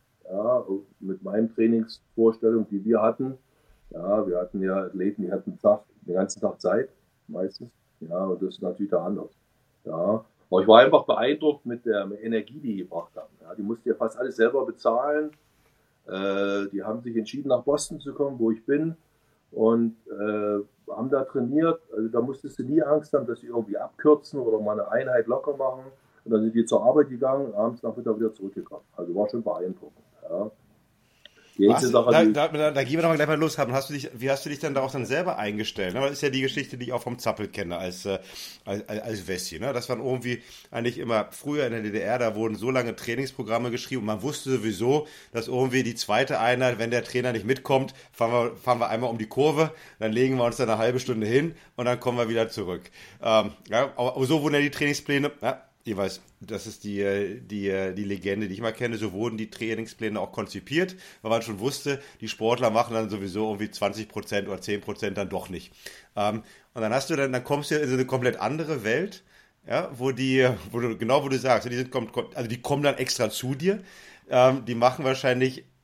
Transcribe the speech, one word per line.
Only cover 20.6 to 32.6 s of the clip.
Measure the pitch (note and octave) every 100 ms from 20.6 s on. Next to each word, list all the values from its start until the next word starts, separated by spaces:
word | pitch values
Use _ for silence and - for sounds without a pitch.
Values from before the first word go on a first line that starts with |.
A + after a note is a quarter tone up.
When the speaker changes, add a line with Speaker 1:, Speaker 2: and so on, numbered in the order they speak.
| G2+ _ -
Speaker 1:
haben | G#2+ C3
da | C#3
trainiert. | - C3+ A#2+ D3 E3 E3 -
Also | G#2+ A2+
da | A#2
musstest | B2+ - - -
du |
nie | B2 D#3
Angst | C#3+ D3+ D3+
haben, | D3 A#2
dass | A#2
sie | A#2+
irgendwie | A#2 G#2+ G#2
abkürzen | - - D3+ D3 - C#3+
oder | A#2 G#2+
mal | G#2 G#2+
eine | -
Einheit | A#2 C3+ A#2+ A2+
locker | - D3 C3+
machen. | C3 C3 C3 - _ _
Und | -
dann | A2
sind | A2
die | A#2
zur | A2+ A#2+
Arbeit | A2+ D3 C3
gegangen | B2 C3 C#3 C3
und |
abends | G#2 A2+ A#2+
Nachmittag | A#2+ A2 A2+ A2
wieder | A2
zurückgekommen. | - G2 F#2 - - - -
Also | F2
war | F2+ -
schon | A#2+
beeindruckend. | G#2+ E2+ F2+ F#2 - - _ _ -
Ja. | F2 G#2+ - _ _ _ _ _ _ - _ _ -
Die | G2+
Speaker 2:
Was? |
Speaker 1:
einzige | C3 B2
Sache, | A#2+ A#2+
Speaker 2:
Da, | D#3
Speaker 1:
die | E3
Speaker 2:
da, | - D#3+
da, | D3+